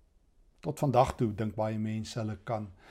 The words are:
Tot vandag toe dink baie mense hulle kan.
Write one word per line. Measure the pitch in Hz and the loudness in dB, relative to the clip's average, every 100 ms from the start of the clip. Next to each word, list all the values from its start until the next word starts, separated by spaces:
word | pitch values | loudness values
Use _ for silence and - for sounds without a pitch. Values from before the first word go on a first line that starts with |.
| _ _ _ _ _ _ | _ _ _ _ _ _
Tot | 160 143 | -8 0
vandag | 147 123 131 - | 4 6 4 4
toe | 117 98 | 0 0
dink | 110 104 | -4 0
baie | 110 110 | -2 0
mense | 107 110 107 117 | -2 -4 -4 -4
hulle | 107 101 - | -4 -6 -6
kan. | 113 104 - - | -6 -6 -14 -20